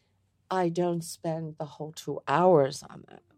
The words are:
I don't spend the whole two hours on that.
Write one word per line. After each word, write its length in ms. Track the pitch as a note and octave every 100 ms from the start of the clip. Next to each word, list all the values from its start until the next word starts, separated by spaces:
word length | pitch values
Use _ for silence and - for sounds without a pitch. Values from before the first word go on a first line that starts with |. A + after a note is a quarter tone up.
| _ _ _ _ -
I 180 | F#3 F3
don't 340 | E3+ F3 E3+
spend 520 | E3 - E3+ D#3+ D#3+ D#3
the 60 | D3+
whole 260 | - D3+
two 280 | - - C#3+ -
hours 560 | C#3+ F3+ D#3+ C3+ - -
on 160 | - -
that. 120 | - _